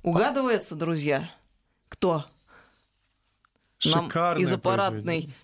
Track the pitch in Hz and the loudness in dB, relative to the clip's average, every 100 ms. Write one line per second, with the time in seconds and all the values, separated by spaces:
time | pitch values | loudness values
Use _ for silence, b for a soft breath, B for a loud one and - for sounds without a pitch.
0 | 170 170 254 269 262 214 - 156 170 160 | 2 2 2 2 0 0 -2 -6 -2 -2
1 | 147 139 165 - _ _ _ _ _ - | 0 -2 -4 -16 _ _ _ _ _ -2
2 | 185 160 - _ _ b b b b _ | 0 0 -4 _ _ b b b b _
3 | _ _ _ _ _ _ _ _ 156 165 | _ _ _ _ _ _ _ _ 2 2
4 | 170 165 175 170 123 113 180 190 196 107 | 0 0 0 2 0 0 0 2 0 -2
5 | 110 165 160 B | -4 -4 -4 B